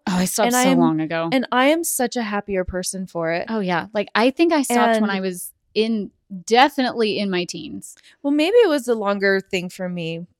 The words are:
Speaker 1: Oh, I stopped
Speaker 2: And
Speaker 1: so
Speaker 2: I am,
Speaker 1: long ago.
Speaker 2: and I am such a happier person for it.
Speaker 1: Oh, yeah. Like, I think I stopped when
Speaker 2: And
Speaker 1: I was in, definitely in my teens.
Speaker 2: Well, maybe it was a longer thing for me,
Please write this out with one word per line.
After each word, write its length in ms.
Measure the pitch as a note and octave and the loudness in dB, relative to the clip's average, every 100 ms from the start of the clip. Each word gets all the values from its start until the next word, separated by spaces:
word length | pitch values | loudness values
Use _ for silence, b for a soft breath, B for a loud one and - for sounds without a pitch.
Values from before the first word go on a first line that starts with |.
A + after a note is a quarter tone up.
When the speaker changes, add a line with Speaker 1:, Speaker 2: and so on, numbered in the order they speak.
| - | -2
Speaker 1:
Oh, 100 | F3+ | 0
I 100 | F#3 | 0
stopped 220 | - A3 | 0 2
Speaker 2:
And 60 | |
Speaker 1:
so 60 | B3 | 2
Speaker 2:
I 40 | B3+ | 4
am, 120 | E3+ | 4
Speaker 1:
long 220 | E3 D#3 | 2 2
ago. 260 | D#3 E3 E3 | -2 -2 0
Speaker 2:
and 160 | C4 A#3+ | 0 0
I 160 | B3 C4 | 2 2
am 160 | E4 | 2
such 320 | E4+ - A#3+ B3 | 0 -2 -4 -2
a 60 | |
happier 420 | A3 G3+ G3+ G3 | -4 -4 -4 -4
person 440 | F#3 F3+ F3+ F#3+ F#3 | -2 -4 -6 -8 -8
for 240 | E3+ E3 | -6 -4
it. 160 | E3+ - | -4 -4
Speaker 1:
Oh, 120 | A3+ | -4
yeah. 260 | F#3 F3 G3 G#3+ | 0 -2 -2 -6
Like, 120 | G3+ | -2
I 160 | - A#3+ | 2 0
think 240 | - E4+ | 2 2
I 80 | D#4+ | 2
stopped 320 | C4+ A#3+ A#3 A3+ | 2 2 2 2
when 20 | |
Speaker 2:
And 80 | G#3+ | 0
Speaker 1:
I 100 | G3 | -2
was 320 | F#3+ F3+ - - _ | -4 -8 -12 -18 _
in, 380 | - A3 A3+ F#3+ - _ F#3+ - | -2 0 -2 -4 -12 _ -14 0
definitely 720 | A#3 B3+ - B3+ A3+ G#3+ F#3+ | 4 4 4 -2 0 -2 0
in 140 | G3+ | -2
my 140 | F3+ F3+ | -2 -4
teens. 500 | - - G3 - - b b | -8 -12 -14 -16 -20 b b
Speaker 2:
Well, 100 | C#4+ | -2
maybe 260 | D4 D#4 A#4 | 0 4 6
it 120 | A4 | 6
was 180 | D4 A#3+ | 2 0
a 60 | |
longer 460 | A3+ G3+ G3+ G3 G3 | 0 0 0 2 0
thing 300 | F#3+ F#3 F3 | 0 -4 -4
for 200 | - F#3 | -8 -8
me, 380 | F3 E3 E3 F3 _ | -6 -6 -8 -10 _